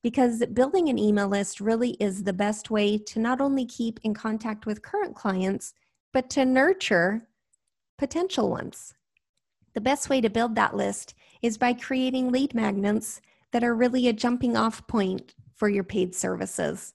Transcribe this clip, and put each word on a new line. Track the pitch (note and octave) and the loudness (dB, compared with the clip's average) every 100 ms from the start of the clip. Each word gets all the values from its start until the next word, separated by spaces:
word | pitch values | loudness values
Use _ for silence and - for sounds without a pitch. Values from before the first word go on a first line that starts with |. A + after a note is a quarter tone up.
Because | A#3+ B3 B3 A#3 A#3 | -2 2 2 2 -2
building | G#3+ C4+ F#4+ E4 | 2 2 4 2
an | A#3 | 2
email | G#3 G#3 G3+ | 2 2 2
list | G3+ G3 - | 0 -2 -4
really | G#3 A3+ B3 | -2 0 0
is | - G#3+ F#3+ | 0 -2 -2
the | G3+ | -4
best | F#3 G#3 G#3+ - | 0 -2 -2 -2
way | G#3+ G#3 G#3 | 0 2 0
to | G#3 - | -2 -4
not | A3+ B3+ | -2 0
only | C#4 C4+ A#3 | 0 0 -2
keep | - A#3 A3+ | -4 -6 -4
in | A3 | -4
contact | G#3+ A3 G#3+ A3 G#3+ A3+ | -4 -4 -4 -4 -6 -6
with | G#3+ | -8
current | - G4+ G4+ - | -6 -4 -4 -4
clients, | G#3 F#3+ F#3+ G3 - _ _ _ _ | -2 0 0 -2 -6 _ _ _ _
but | C4 B3+ | -2 0
to | - | 2
nurture | C4 B3+ C#4+ F#4+ - F#3+ F3 A3 - _ _ _ _ _ _ _ | 4 4 4 2 2 4 4 0 -8 _ _ _ _ _ _ _
potential | C#4 D#4+ F#4 - G#3 | -4 -2 -2 0 0
ones. | F3 - - - _ _ _ _ _ _ _ _ - | -2 -8 -12 -20 _ _ _ _ _ _ _ _ -4
The | |
best | A3 C#4+ - | 0 0 0
way | C4+ | 2
to | A3 | 2
build | A3 A#3 A3 | 0 0 2
that | G#3 G3+ | 0 0
list | G3+ G3 - - _ _ | -2 -4 -12 -20 _ _
is | A#3 A3 | -4 0
by | B3 | 0
creating | B3 - C4 B3+ B3+ B3+ | 0 -2 -2 0 0 0
lead | B3 C#4 | 0 0
magnets | A#3 G#3+ G3+ G3+ G#3+ A3 - _ _ _ | 0 0 0 0 0 -2 -14 _ _ _
that | A#3+ | 0
are | A#3+ A3+ | 0 2
really | B3 B3+ B3 | 2 4 2
a | |
jumping | A3 A#3+ B3 B3 A3+ | 2 0 0 0 2
off | A3+ - - | 0 -2 -4
point | A3+ F#3+ F#3+ - _ - _ | 0 0 -2 -8 _ -20 _
for | G#3 | 0
your | G3+ | 0
paid | F#3 - F3+ | -2 -2 -2
services. | - F#3 F#3 F#3+ - E3 F#3 - | -2 -4 -4 -6 -4 -4 -4 -12